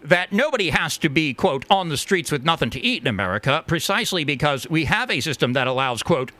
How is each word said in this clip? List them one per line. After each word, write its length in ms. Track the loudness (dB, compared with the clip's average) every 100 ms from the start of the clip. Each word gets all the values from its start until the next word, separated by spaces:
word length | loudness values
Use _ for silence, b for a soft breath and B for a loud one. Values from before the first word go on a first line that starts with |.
that 280 | 0 0 2
nobody 380 | 0 0 0 0
has 280 | 0 0 0
to 100 | 0
be, 240 | 2 0
quote, 320 | 2 0 2 2
"on 180 | 2 2
the 80 | -4
streets 360 | 0 -2 0
with 100 | -2
nothing 280 | 0 0 -2
to 100 | -2
eat" 180 | -2 -2
in 40 | -2
America, 560 | 0 0 0 0 0 0
precisely 560 | -2 0 0 0 -2
because 440 | -2 0 0 0 0
we 180 | 0 2
have 220 | 0 0
a 80 | -2
system 320 | -2 0 0
that 160 | 0 0
allows, 340 | 0 -2 -2
quote, 300 | 0 0 -2